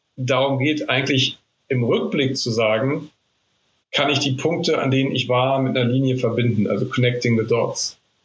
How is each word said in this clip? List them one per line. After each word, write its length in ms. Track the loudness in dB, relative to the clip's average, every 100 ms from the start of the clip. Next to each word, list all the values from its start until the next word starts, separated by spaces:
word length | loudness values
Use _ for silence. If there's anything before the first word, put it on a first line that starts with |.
| _ -6
darum 420 | -2 2 2 2
geht, 320 | 0 -2 -2
eigentlich 480 | -2 0 0 0 -4 _ _ -4
im 160 | 0
Rückblick 520 | 0 0 0 -2 -2 -2
zu 140 | -4
sagen, 600 | 0 0 0 0 -4 -8 _ _ _ _ _ _ _ _
kann 180 | -2 0
ich 80 | 0
die 140 | -2
Punkte, 460 | -2 -2 0 0 0
an 120 | 2
denen 220 | 2 0
ich 160 | -2 0
war, 300 | 2 2 2
mit 180 | 0 0
einer 140 | 2
Linie 260 | 2 2 0
verbinden, 500 | 0 0 0 2 0
also 200 | 0 -2
connecting 520 | 0 0 2 0 0
the 60 | 2
dots. 520 | 0 0 -4 -8 -10 _ _